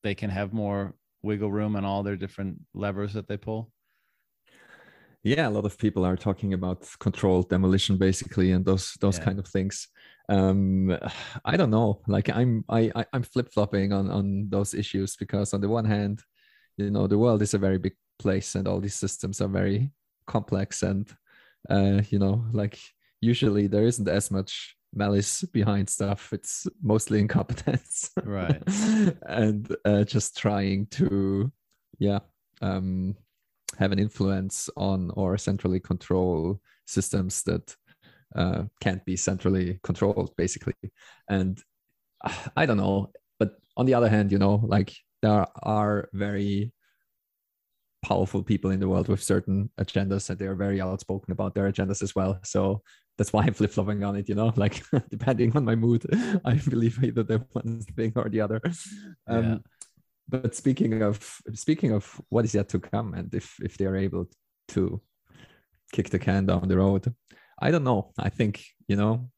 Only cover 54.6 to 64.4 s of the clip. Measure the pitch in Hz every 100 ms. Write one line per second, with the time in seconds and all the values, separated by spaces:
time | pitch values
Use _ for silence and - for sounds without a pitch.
54.6 | 101 - - 139 - - - 120 120 131
55.6 | 120 113 113 117 - 214 240 208 - 123
56.6 | 143 123 117 113 131 120 107 110 - 123
57.6 | 113 113 110 - 113 117 110 110 104 110
58.6 | 175 170 190 208 - - - 117 113 113
59.6 | - _ - _ _ _ - 127 120 -
60.6 | - 131 117 110 104 104 - - - 110
61.6 | - 156 131 104 - - - 113 117 104
62.6 | 98 95 - 110 110 90 90 90 - -
63.6 | 92 - 98 95 95 90 90 _